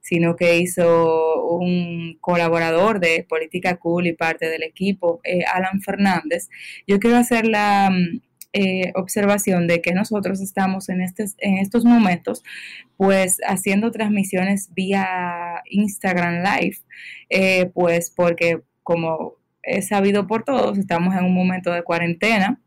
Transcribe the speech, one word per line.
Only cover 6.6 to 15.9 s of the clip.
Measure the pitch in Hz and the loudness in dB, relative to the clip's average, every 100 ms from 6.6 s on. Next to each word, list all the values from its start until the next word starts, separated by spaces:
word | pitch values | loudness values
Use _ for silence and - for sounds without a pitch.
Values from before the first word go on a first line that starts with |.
| - - - | -18 -18 0
yo | 202 | 2
quiero | 233 240 | 4 4
hacer | 240 233 226 | 4 2 2
la, | 214 208 202 196 | 2 2 4 4
mm, | 185 175 170 _ _ - | 2 0 -4 _ _ -8
eh, | 208 190 185 180 180 | -2 0 0 -4 -4
observación | 185 - 202 202 202 180 170 | -4 -2 2 2 2 0 2
de | 170 | 0
que | 170 | 0
nosotros | 180 214 208 190 190 | -2 -2 -4 -4 -6
estamos | 190 - 190 190 190 | -6 -2 -2 -2 -4
en | 185 | -4
este, | 185 - 208 - | -4 -6 -8 -4
en | 202 190 | -2 0
estos | 196 240 | 0 2
momentos, | 233 240 202 175 - 208 - - - - - _ | 6 6 4 0 -4 -8 -10 -18 -18 -20 -20 _
pues, | 190 190 185 - - | 2 4 2 -2 -2
haciendo | 190 196 196 226 | -2 0 0 0
transmisiones | 226 214 208 196 185 190 196 - | -2 -2 0 0 0 0 -2 -4
vía | - 190 196 190 185 180 175 175 170 - | -6 -2 0 0 -4 -4 -6 -8 -10 -4
Instagram | 196 208 | -2 0